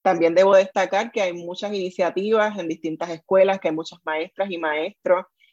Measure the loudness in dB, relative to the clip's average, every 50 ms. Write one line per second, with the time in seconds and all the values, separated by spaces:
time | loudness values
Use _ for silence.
0 | _ 0 0 2 2 2 4 4 4 6 6 6 4 4 0 -2 -2 0 0 -2
1 | -2 -2 -4 -4 -4 -4 -4 -8 -10 -12 -12 -10 -8 -6 -6 -6 -6 -6 -4 -2
2 | -2 -2 -2 -2 -2 0 2 2 2 0 -2 -6 -6 -8 -8 -6 -6 -8 -6 -6
3 | -8 -8 -8 -12 _ _ 4 4 4 4 2 0 -2 -4 -4 -4 -8 -10 -16 _
4 | _ -6 -4 -4 -6 -8 _ -8 -8 -6 -6 -6 -4 -4 -2 -2 -4 -6 -8 _
5 | _ 0 0 0 0 _ _ _ _ _